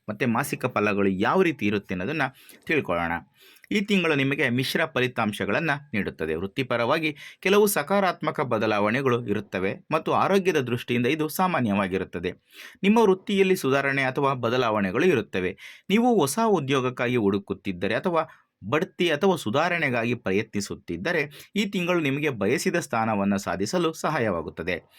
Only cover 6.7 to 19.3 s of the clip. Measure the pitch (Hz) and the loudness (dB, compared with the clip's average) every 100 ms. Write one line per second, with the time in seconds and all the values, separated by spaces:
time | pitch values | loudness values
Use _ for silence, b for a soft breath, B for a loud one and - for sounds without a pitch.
6.7 | 117 117 165 156 147 B B 185 208 208 | -2 0 0 -2 -6 B B 2 4 4
7.7 | 170 143 196 185 156 151 156 139 113 110 | 0 0 2 0 -2 -4 -4 -2 0 2
8.7 | 104 104 123 135 120 120 104 104 95 95 | 2 2 2 0 0 0 -4 -4 -4 -4
9.7 | 127 _ 156 160 123 139 196 180 156 123 | -4 _ -4 0 0 2 2 2 0 -2
10.7 | 120 - 120 120 156 151 - 185 165 117 | -4 -2 0 0 0 -4 0 0 0 0
11.7 | 98 95 92 90 90 90 - B B B | 0 0 -2 -4 -6 -6 -8 B B B
12.7 | B 196 226 214 185 - 196 190 185 135 | B 2 4 4 2 0 2 4 2 2
13.7 | 139 139 139 131 127 139 135 117 127 117 | 0 0 0 0 0 0 0 0 2 2
14.7 | 107 98 104 185 131 98 95 90 - B | 2 2 2 4 2 0 -2 -4 -6 B
15.7 | B - 202 247 220 139 226 226 185 135 | B 0 2 4 4 2 2 2 2 2
16.7 | 139 127 127 123 123 101 101 - 95 98 | 0 0 -2 0 2 2 2 -2 -8 -6
17.7 | 87 95 117 185 170 156 B B _ 95 | -4 -2 -2 0 0 -2 B B _ -4
18.7 | 147 185 - 175 147 196 | -2 -2 -2 0 2 2